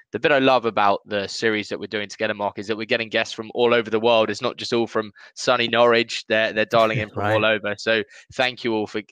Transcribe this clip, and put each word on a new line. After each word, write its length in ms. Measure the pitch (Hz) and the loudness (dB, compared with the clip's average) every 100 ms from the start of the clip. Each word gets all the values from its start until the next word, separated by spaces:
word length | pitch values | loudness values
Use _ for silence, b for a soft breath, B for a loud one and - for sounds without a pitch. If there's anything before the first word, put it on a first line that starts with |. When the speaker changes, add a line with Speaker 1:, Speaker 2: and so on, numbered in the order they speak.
| B | B
Speaker 1:
The 80 | 104 | -2
bit 140 | 156 | 2
I 80 | 143 | 4
love 240 | 131 127 | 4 4
about 380 | 113 107 104 101 - | 2 0 2 2 -2
the 220 | 101 95 | -6 -4
series 400 | - 117 107 101 | -2 0 0 -4
that 100 | 82 | -8
we're 80 | 98 | -6
doing 220 | 110 101 | -6 -8
together, 260 | - 110 | -6 -4
Mark, 240 | 104 101 - | -4 -6 -6
is 80 | 101 | -8
that 100 | 107 | -6
we're 80 | 110 | -2
getting 220 | 120 113 | -4 -2
guests 240 | 113 113 | -2 -4
from 200 | - 110 | -6 -8
all 180 | - 120 | 0 2
over 180 | 120 110 | 2 2
the 100 | 110 | 0
world. 280 | 113 117 107 | 2 2 2
It's 140 | 101 | -2
not 140 | 123 - | -6 -6
just 160 | 110 | -4
all 160 | 120 117 | -2 -2
from 240 | 113 107 - B | -4 -6 -12 B
sunny 340 | B - 123 117 | B -2 0 2
Norwich. 560 | 117 120 117 117 - - | 4 6 4 2 -4 -2
They're, 260 | 110 110 | 0 0
they're 120 | 104 | 0
dialing 340 | 107 117 110 110 | 2 4 4 2
in 120 | 107 | -4
from 80 | - | -4
Speaker 2:
<laughs> 40 | |
Right. 120 | 104 | -2
Speaker 1:
all 100 | 107 | 0
over. 320 | 107 107 101 104 | 2 0 -2 -6
So 240 | - 113 101 B B | -2 0 -2 B B
thank 320 | - 127 123 | -2 -2 -2
you 100 | 120 | -4
all 140 | 110 104 | -2 -4
for, 140 | 110 104 | -6 -10